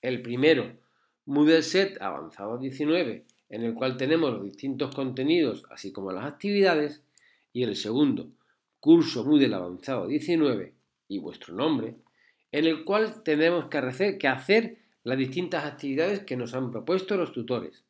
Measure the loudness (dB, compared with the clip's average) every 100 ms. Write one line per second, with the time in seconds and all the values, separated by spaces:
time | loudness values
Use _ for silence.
0 | -4 -4 -4 2 4 4 2 -12 _ _
1 | _ _ -4 4 6 6 4 0 0 -2
2 | -8 -8 -12 -12 -10 -6 -8 -4 0 0
3 | 0 -6 _ _ _ -6 -6 -2 -4 -2
4 | 0 2 2 -2 -8 -8 -8 -4 -6 -4
5 | -6 -4 0 2 2 -2 _ -16 -14 -10
6 | -8 -8 -8 -6 -2 2 4 4 0 -6
7 | _ _ _ _ _ -4 -4 -4 -2 2
8 | 2 2 -6 _ _ _ _ _ 8 8
9 | 8 -2 4 4 4 2 -6 -10 -6 -4
10 | -2 -4 0 2 2 0 -4 _ _ _
11 | _ -8 -8 -14 -14 -4 0 0 -4 -10
12 | _ _ _ _ _ 0 0 0 0 0
13 | 0 -2 0 4 4 2 -2 -2 -2 0
14 | -2 0 -2 -2 2 2 2 -12 _ _
15 | -4 -2 -2 -2 -4 -4 -6 -8 -6 0
16 | 0 -2 -4 -6 -4 -4 -4 -6 -2 -2
17 | 0 -2 -2 -6 -4 -4 -4 _